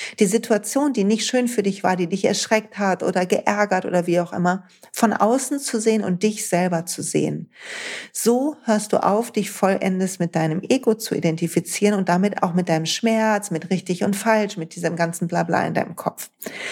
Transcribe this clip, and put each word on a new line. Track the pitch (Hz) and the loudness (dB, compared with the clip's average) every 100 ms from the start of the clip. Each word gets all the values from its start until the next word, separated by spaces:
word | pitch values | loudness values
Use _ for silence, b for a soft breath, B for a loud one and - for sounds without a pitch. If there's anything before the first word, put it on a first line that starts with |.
| B B | B B
die | |
Situation, | 196 226 233 208 214 269 294 | 2 2 2 0 2 0 2
die | 233 | 2
nicht | 196 220 - | 2 2 2
schön | 254 240 | 0 0
für | 240 | 0
dich | 196 190 | 0 0
war, | 185 185 | 0 0
die | 170 | 0
dich | 190 | 0
erschreckt | 202 202 - 214 214 - | 0 0 2 0 0 -2
hat | 196 180 | 0 0
oder | 165 185 180 | 0 0 2
geärgert | - - 208 202 185 | 0 0 0 2 0
oder | 190 180 175 | 0 0 2
wie | 175 | 0
auch | 170 | 0
immer, | - 175 185 B B B | -2 0 0 B B B
von | - 220 | 0 0
außen | - 214 262 - 277 | 4 2 2 0 -6
zu | - 226 | -4 -2
sehen | 220 220 | 2 2
und | 190 180 | 0 0
dich | 214 214 - | 0 -2 -2
selber | 175 180 170 175 | 0 2 -2 -4
zu | - | -6
sehen. | - 151 151 151 - B B B B B B | -2 0 0 -4 -10 B B B B B B
So | - 220 247 294 294 | -2 2 2 0 -4
hörst | - 214 214 | 0 0 2
du | - | 2
auf, | - 208 240 | 4 2 0
dich | 214 - | -2 -4
vollendest | - 190 196 190 185 185 - | 0 2 2 0 0 -2 -2
mit | 170 165 | -2 0
deinem | 160 156 | 0 0
Ego | - 254 247 | 0 0 2
zu | 220 - | 0 0
identifizieren | - 170 160 165 - - - 208 202 | -2 0 0 0 -2 -2 0 2 2
und | 185 | 2
damit | 175 202 - | 2 2 2
auch | 180 | 0
mit | 175 180 | 0 2
deinem | 160 160 | 0 0
Schmerz, | - 226 220 220 208 202 | -2 0 2 2 0 -2
mit | 160 180 | -6 -2
richtig | 180 - 180 | -4 -2 -2
und | 202 202 | 0 0
falsch, | 226 214 208 190 | 2 2 2 -4
mit | 160 | -10
diesem | 175 170 170 | -4 -4 0
ganzen | 165 170 170 | -2 -2 -2
Blabla | 170 170 - 170 | -2 0 0 0
in | |
deinem | - - - | -2 -2 -4
Kopf. | - - - - B B B | -8 -8 -16 -14 B B B